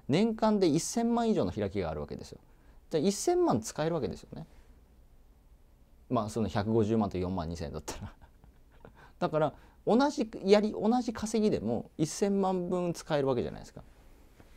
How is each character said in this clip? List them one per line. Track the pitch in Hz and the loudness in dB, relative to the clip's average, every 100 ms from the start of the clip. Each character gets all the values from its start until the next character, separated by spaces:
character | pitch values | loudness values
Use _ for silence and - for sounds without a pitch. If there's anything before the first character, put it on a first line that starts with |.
| - | -2
年 | 156 226 220 | 2 2 2
間 | 220 208 | 2 4
で | 180 | 4
一 | 151 | 2
千 | - 233 233 233 | 0 -2 0 2
万 | 226 | 2
以 | |
上 | 180 92 | 2 0
の | |
開 | 104 101 | 0 -4
き | 98 | -2
が | 80 | -4
あ | |
る | 78 | -4
わ | 73 | -8
け | - | -10
で | |
す | - | -14
よ。 | - - - - - - | -18 -20 -20 -20 -20 -4
じ | 160 | 0
ゃ | |
あ、 | |
一 | 175 | 2
千 | 196 - 359 | 0 0 2
万 | 330 131 | 2 2
使 | - - | -2 -4
え | 160 | -2
る | 165 | -2
わ | |
け | 107 | -4
で | - | -8
す | |
よ | - - | -14 -16
ね。 | - - - - - - - - - - - - - - - - - | -16 -20 -20 -20 -20 -20 -20 -20 -20 -20 -20 -20 -20 -20 -20 -20 -4
ま | 123 107 | -2 -2
あ、 | |
そ | 117 | -2
の | 98 | -2
百 | 107 104 | 0 0
五 | 113 | 2
十 | 104 113 | 2 2
万 | 101 | 0
と | 90 | -2
四 | 90 92 | -2 -2
万 | 82 | -4
二 | 85 | -6
千 | 76 | -8
だ | 76 | -8
っ | |
た | - - | -10 -10
ら。 | 98 - - - - - - | -12 -16 -20 -20 -20 -20 -20
<laughs> | - - - - - | -20 -20 -20 -20 -4
だ | 170 | 0
か | 156 | 2
ら、 | 151 - - - - | 0 -2 -20 -6 2
同 | 226 285 | 4 4
じ | - 220 - | 0 -4 -2
や | 190 208 | 4 6
り、 | 214 | 4
同 | - 214 247 | 0 2 2
じ | 240 | 0
稼 | 226 214 226 | -6 -2 0
ぎ | 214 | 2
で | 123 | 0
も | 107 120 - - | 0 -2 -4 -4
一 | 156 | -4
千 | - 202 196 | 0 0 2
万 | 190 185 175 | 2 0 -2
分 | 180 175 | -2 -2
使 | 165 - 151 | -4 -2 0
え | |
る | 135 | 2
わ | 123 | 0
け | |
じ | 80 | -2
ゃ | |
な | 52 | -6
い | |
で | - | -16
す | |
か。 | - - - - - - - - | -18 -20 -20 -20 -20 -20 -20 -20